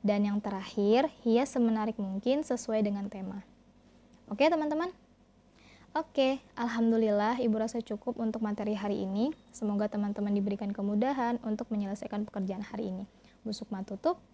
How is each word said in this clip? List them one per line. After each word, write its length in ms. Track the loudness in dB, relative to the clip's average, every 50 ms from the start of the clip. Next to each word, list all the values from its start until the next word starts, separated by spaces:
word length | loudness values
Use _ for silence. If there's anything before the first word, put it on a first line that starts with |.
| 2
Dan 180 | 2 2 2 2
yang 160 | 2 0 -2
terakhir, 720 | -2 -4 -6 -6 -8 -6 -2 0 4 4 6 4 4 2 -2 -2 0
hias 260 | 4 4 4 4 2
semenarik 480 | 2 2 2 2 2 2 0 -2 -2 -4
mungkin 460 | -4 -4 -4 -2 0 0 0 0 0
sesuai 400 | -2 -4 -4 -2 -2 0 2 2
dengan 260 | 2 0 -2 -6 -8
tema. 320 | -8 -8 -10 -8 -10 -10 -12 -16 -20 _ _ _ _ -20 _ -20 -20 -20 -20 _ -20 -20 _ -10
Oke, 160 | 0 4 4
teman-teman? 460 | 4 4 4 2 0 0 0 0 -2 -4 -10 -20 _ -20 _ -20 _ _ _ _ -20 _ -20 -20 -20 -20 -20 -20 -6 -4
Oke, 400 | -4 -4 -2 2 2 4 4 2 0 -6 -14 -6
alhamdulillah 880 | -4 -2 -2 2 2 4 4 4 4 4 4 4 4 2 2 2 2
Ibu 160 | 2 2 2
rasa 240 | 2 0 -2 -2 -6
cukup 400 | -6 -6 -8 -6 -6 -6 -4 -2
untuk 240 | -2 -2 -2 0 -2
materi 320 | -2 -2 -2 -2 -2 -2
hari 240 | -2 -2 -2 -2 -2
ini. 320 | -2 -2 0 0 0 0 -2 -6 -14 -20
Semoga 400 | -10 -6 -4 -2 0 0 0 0
teman-teman 400 | 0 -2 -2 -2 -2 -2 0 0
diberikan 400 | 2 2 0 0 -2 -2 -4 -6
kemudahan 720 | -4 -2 -2 0 2 2 2 2 2 0 0 0 -2 -2
untuk 320 | -2 -4 -4 -4 -4 -4 -2
menyelesaikan 480 | -2 -2 -4 -4 -6 -8 -6 -4 -6 -6 -4
pekerjaan 320 | -4 -4 -4 -4 -4 -6
hari 320 | -6 -8 -6 -6 -6 -4 -6
ini. 160 | -6 -10 -12 _ -20 -20 -20 -20 _
Bu 80 | _ -8
Sukma 320 | -8 -8 -8 -8 -6 -8
tutup. 400 | -6 -8 -10 0 0 0 0 0 -6 _